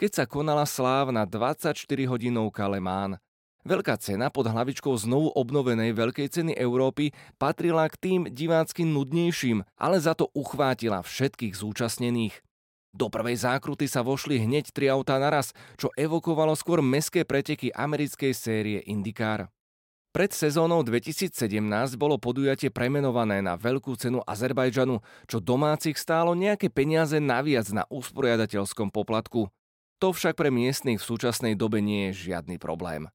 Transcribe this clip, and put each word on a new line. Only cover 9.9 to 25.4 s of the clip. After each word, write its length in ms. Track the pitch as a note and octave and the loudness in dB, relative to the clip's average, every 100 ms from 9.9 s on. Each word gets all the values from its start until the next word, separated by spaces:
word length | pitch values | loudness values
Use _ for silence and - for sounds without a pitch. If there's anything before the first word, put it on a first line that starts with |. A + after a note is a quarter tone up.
| F#3 | 2
za 160 | D#3 D#3+ | 2 2
to 160 | E3 | 0
uchvátila 720 | D3+ C3 C3+ C3+ B2+ A2+ G2 | -2 -4 0 0 2 0 -2
všetkých 480 | F2 - C3 - A2 | -4 -2 -2 -2 -8
zúčastnených. 880 | G2 G#2+ G2+ A#2 - B2 A#2+ A2 - _ _ _ _ _ G2+ | -6 -6 -4 -4 -2 -2 0 -2 -6 _ _ _ _ _ -4
Do 160 | A#2 | -2
prvej 240 | A2 A2+ A#2+ | -2 -2 0
zákruty 480 | B2 C3+ D3 C#3 | 0 0 -2 -4
sa 160 | C#3 C3+ | -2 -2
vošli 400 | A#2+ C3+ - C3+ | -2 -2 -2 0
hneď 320 | A2 D3 C3+ | 0 0 -2
tri 160 | - C#3 | 0 2
autá 320 | C3+ C3 C3+ | 2 2 0
naraz, 320 | C#3 D3+ - - - - | 2 2 -2 -8 -20 -6
čo 160 | C#3 | -4
evokovalo 640 | - D#3 E3 E3+ D#3 D#3 D#3 | -2 0 0 0 2 2 2
skôr 240 | - E3+ | 2 2
mestské 480 | C3+ C3+ D3+ F3+ D#3 | 4 2 0 0 0
preteky 400 | C#3 - D3+ B2 | 0 0 -4 -4
americkej 640 | - D3 D3 C#3+ - C3+ | -4 -2 -2 -4 -2 -2
série 480 | B2 A#2 A2 G#2+ G#2 - | -2 -2 -2 -2 -4 -4
IndyCar. 640 | G#2 G2 A2 A2 G#2+ F#2 _ _ _ _ _ _ | -6 -4 -2 -2 -2 -6 _ _ _ _ _ _
Pred 160 | D3+ G3 | 0 0
sezónou 560 | - D3+ D3+ E3 E3+ A#2+ | 2 0 4 4 4 2
dvetisícsedemnásť 1120 | A#2+ - D3+ F#3 - A2+ G#2+ G#2+ G#2 C3 A#2+ | 0 0 -4 -4 -2 -2 0 0 0 -2 0
bolo 240 | D3 C3+ | 0 0
podujatie 480 | A#2+ B2 C#3 C3+ C3+ | 0 0 0 0 -2
premenované 720 | - B2 C#3+ C#3 A#2+ A2 G2 | 0 0 2 2 2 2 0
na 160 | G2 F2 | 0 -2
Veľkú 400 | A2+ C3 C3+ A#2+ | -2 -2 -4 -4
cenu 240 | A#2+ B2 | -2 -2
Azerbajdžanu, 800 | - G#2 B2 C3+ B2+ A#2 C3 A#2 - - - | -2 -4 -2 2 2 2 2 0 -4 -18 -8
čo 160 | A2+ | -4